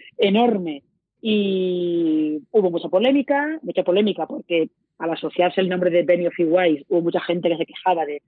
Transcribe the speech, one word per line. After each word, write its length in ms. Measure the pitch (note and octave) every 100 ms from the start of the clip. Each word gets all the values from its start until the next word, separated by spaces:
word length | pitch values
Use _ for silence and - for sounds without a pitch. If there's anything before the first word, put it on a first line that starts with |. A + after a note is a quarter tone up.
| - -
enorme. 680 | G3+ G#3 A#3+ G3+ E3+ C#3+ _ _ _ _
Y 1160 | A3 G#3+ G3+ F#3+ F#3 F3+ F3 E3+ E3 D#3 D3+ D3+ -
hubo 200 | G#3+ F#3
mucha 160 | E3+ E3
polémica, 720 | F#3 B3 C#4 C4+ C#4+ D4 D#4+
mucha 200 | - -
polémica, 420 | F3+ F#3 G#3+ F3 D#3
porque 420 | D4+ - E3+ D#3+ _ _ _
al 140 | E3
asociarse 480 | D#3+ D#3+ - F3+ F#3+
el 80 | F#3
nombre 220 | F3+ F3
de 140 | E3+
Benioff 360 | D#3 F3 E3+ -
y 60 | E3
Weiss, 400 | F3+ F3+ D3 -
hubo 140 | F3
mucha 180 | E3+ E3+
gente 300 | - F3 E3
que 80 | E3
se 80 | E3
quejaba 400 | - F#3 E3+ D3
de 160 | D3